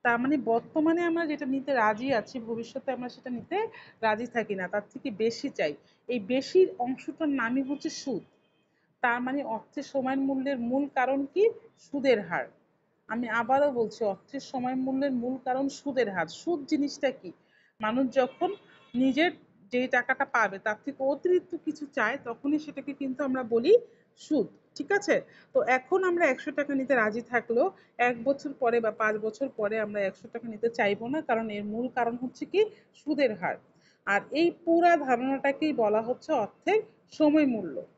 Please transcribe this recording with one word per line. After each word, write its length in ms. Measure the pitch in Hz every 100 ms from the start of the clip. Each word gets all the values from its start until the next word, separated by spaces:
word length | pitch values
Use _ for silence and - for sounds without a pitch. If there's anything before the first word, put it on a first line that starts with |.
তার 160 | 247 233
মানে 180 | 269 294
বর্তমানে 640 | 220 226 - 311 311 330
আমরা 240 | 339 330 320
যেটা 200 | 294 269
নিতে 280 | 269 262
রাজি 400 | 254 214 214 262
আছি, 260 | 233 208 262
ভবিষ্যতে 520 | 220 226 226 269 -
আমরা 160 | 254 247
সেটা 220 | - 254
নিতে 360 | 240 - 370 453 - - _
রাজি 260 | 220 214 247
থাকি 280 | 240 214
না, 140 | 190 180
তার 140 | 208 202
থেকে 180 | - 277
বেশি 380 | 196 226 226 277
চাই। 260 | - 160 147 _ _ -
এই 120 | 247
বেশির 480 | 196 254 269 370 370 -
অংশটার 500 | 247 254 - - 311
নামই 340 | 269 226 262
হচ্ছে 280 | 262 285 311
সুদ। 320 | - 277 196 - _ _ _ _ _ _ _
তার 200 | 247 240
মানে 240 | 247 277
অর্থের 380 | 220 220 - -
সময়ের 360 | 269 277 254 269
মূল্যের 400 | 269 269 262 269
মূল 300 | 233 262 285
কারণ 320 | - 254 277 277
কি? 160 | 359 440 - - _
সুদের 440 | - 285 269 220
হার। 240 | 165 160 117 _ _ _ _ _ -
আমি 200 | 226 240
আবারও 440 | 226 233 269 294
বলছি, 320 | 240 220 -
অর্থের 360 | 214 190 _ 277
সময় 340 | - 262 247
মূল্যের 380 | 262 262 269 285
মূল 260 | 247 240 262
কারণ 240 | 262 254 277
সুদের 440 | - 285 254 208
হার। 140 | 185 165
সুদ 400 | - - 330 269
জিনিসটা 440 | 302 285 - 269
কি? 220 | 262 180 - _ _ _ _
মানুষ 340 | 214 240 262
যখন 400 | 262 254 - 370 403 - - _
নিজের 360 | 240 262 262 349 - _ _ -
যেই 160 | 247 254
টাকাটা 360 | 247 240 254
পাবে 340 | 269 247 208 196
তার 180 | 220 214
থেকে 180 | - 269
অতিরিক্ত 540 | 269 277 359 359 - 330
কিছু 220 | - 294 285
চায়, 320 | - 220 269
তখনই 340 | - 233 285 302
সেটাকে 340 | 302 277 277
কিন্তু 320 | 269 269 262
আমরা 180 | 277 262
বলি 360 | 233 226 269 480 - _ _ _
সুদ। 300 | - 302 - _ _
ঠিক 180 | - 285
আছে? 280 | 392 370 208 - - _
তো 100 | 262
এখন 420 | - 254 254 381
আমরা 220 | 370 349 311
একশো 240 | 262 302
টাকা 220 | 285 285
নিতে 200 | 269 262
রাজি 280 | 262 214 226
থাকলেও 480 | 226 240 - 233 359 - _ -
এক 260 | 247 233
বছর 280 | 233 277 294
পরে 280 | 269 240 233
বা 100 | 226
পাঁচ 260 | 214 220 214
বছর 320 | 220 214 269
পরে 320 | - 202 220
আমরা 200 | 208 208
একশো 280 | 196 - 226
টাকা 160 | 233 233
নিতে 220 | 214 233
চাইবো 380 | 233 202 202 233
না, 120 | 302
কারণ 300 | 311 226 226
এর 140 | 208
মূল 240 | 208 220 247
কারণ 280 | 247 233 240
হচ্ছে 280 | 254 -
কি? 200 | 285 381 427 - _
সুদের 400 | _ - 294 262
হার। 220 | 190 170 107 _ _ _ _ -
আর 140 | 202 -
এই 200 | 285 339
পুরা 460 | - 330 339 349 330
ধারণাটাকেই 760 | 269 240 262 269 277 277 311
বলা 280 | 240 214 214
হচ্ছে 300 | 226 254 -
অর্থের 500 | 285 202 _ - 427 - _ _
সময় 340 | - 302 311 285
মূল্য। 360 | 220 175 131 -